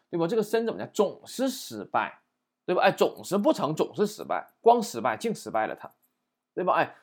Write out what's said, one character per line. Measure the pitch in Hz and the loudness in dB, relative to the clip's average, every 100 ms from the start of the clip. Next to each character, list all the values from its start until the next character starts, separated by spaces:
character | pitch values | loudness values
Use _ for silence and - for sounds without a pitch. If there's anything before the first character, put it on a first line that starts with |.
| _ | _
对 | 170 | -2
吧？ | 165 | 0
这 | 226 | 0
个 | |
森 | 214 226 226 | 0 0 0
怎 | |
么 | 92 | -4
讲？ | 113 | -4
总 | - 190 - - | 0 0 -2 -10
是 | - 262 | -4 -2
失 | 262 - 110 | -4 -10 -12
败， | 90 120 95 - _ _ _ _ - | -2 -2 -2 -6 _ _ _ _ -2
对 | |
吧？ | 185 | 2
哎， | 170 | 4
总 | 143 185 - | 4 2 0
是 | 104 196 | -4 0
不 | 254 | 2
成， | - 143 156 | 2 0 0
总 | 165 | -2
是 | 135 202 | 0 -2
失 | - | -2
败， | - 90 - _ | -6 -6 -6 _
光 | 226 240 | 4 6
失 | 208 120 | 2 -2
败， | 120 110 | -2 -2
净 | 233 - | -4 -4
失 | 107 | -4
败 | 110 104 | -2 -2
了 | 67 | -4
他， | - _ _ _ _ _ _ | -14 _ _ _ _ _ _
对 | - | -4
吧？ | 180 143 | 0 2
哎， | 147 - | 0 -4